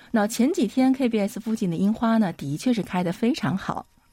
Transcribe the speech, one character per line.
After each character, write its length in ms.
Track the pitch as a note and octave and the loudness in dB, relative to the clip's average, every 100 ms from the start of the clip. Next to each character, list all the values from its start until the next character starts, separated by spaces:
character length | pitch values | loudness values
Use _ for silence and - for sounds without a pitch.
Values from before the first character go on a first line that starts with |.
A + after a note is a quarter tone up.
| - | -2
那 160 | A3+ G#3 | 0 0
前 260 | - B3+ | 2 0
几 140 | F#4 G#3+ | 2 0
天 260 | - C4 | 2 2
K 160 | C4 B3+ | 4 0
B 120 | A3+ | 0
S 180 | G3+ - | -2 -4
附 140 | - | -6
近 140 | A3 F#3+ | -2 -2
的 80 | E3 | 0
樱 160 | G3 | 0
花 260 | A3 A3+ A3+ | 2 2 2
呢， 140 | G3 | 2
的 240 | D#3+ C#3 D3+ | -2 -6 -2
确 160 | C4 | 0
是 100 | A3+ | 0
开 200 | - F#3 | -2 -2
得 100 | F3+ | -2
非 220 | E3+ A#3 | 0 -2
常 220 | D#4+ - F#3+ | 0 -2 -2
好。 280 | - - - _ _ | -4 -8 -10 _ _